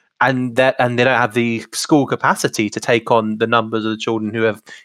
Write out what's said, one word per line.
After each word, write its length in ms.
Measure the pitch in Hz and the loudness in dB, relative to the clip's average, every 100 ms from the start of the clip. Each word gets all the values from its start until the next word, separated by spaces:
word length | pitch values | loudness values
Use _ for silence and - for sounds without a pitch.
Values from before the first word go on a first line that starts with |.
| _ _ | _ _
and 360 | 123 131 127 117 | 0 0 -2 2
that, 200 | 131 - | 2 2
and 200 | 123 120 | 0 2
they 60 | |
don't 140 | 123 123 | 2 2
have 160 | 120 | 2
the 300 | 117 117 113 - | 0 0 -2 -6
school 340 | - - 151 131 | -10 2 2 2
capacity 640 | 117 135 190 - - 104 | 0 -2 0 -2 -2 -4
to 100 | - | -4
take 300 | - 120 113 | 0 0 2
on 280 | 120 110 110 | 0 0 -2
the 80 | 113 | 0
numbers 380 | 117 113 110 | 0 0 -4
of 60 | 110 | -4
the 80 | 110 | -4
children 340 | 117 113 107 | -4 -4 -4
who 100 | 113 | -2
have 200 | 113 104 - - | -2 -2 -10 -20